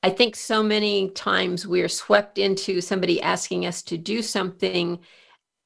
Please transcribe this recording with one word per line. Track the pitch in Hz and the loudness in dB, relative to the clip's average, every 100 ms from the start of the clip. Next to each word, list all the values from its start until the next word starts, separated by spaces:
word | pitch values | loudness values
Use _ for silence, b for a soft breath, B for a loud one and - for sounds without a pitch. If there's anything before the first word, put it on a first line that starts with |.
I | 190 | 2
think | 190 240 - | 4 2 2
so | - 220 | -2 0
many | 214 214 208 202 190 | 2 2 2 0 -2
times | 190 - 185 185 180 196 | -4 0 0 0 -4 -2
we're | 180 170 | 0 0
swept | - - 208 208 - | -2 2 2 2 -2
into | 196 190 - 180 | 0 0 0 -2
somebody | 175 190 180 170 | 0 0 2 2
asking | - 185 - 180 175 | 2 -2 -2 -4 -4
us | 170 | -6
to | - 165 | -6 -8
do | 165 220 | -2 -4
something | 220 208 190 190 190 180 175 175 b b b b _ _ | -2 -2 -4 -2 -2 0 -2 -4 b b b b _ _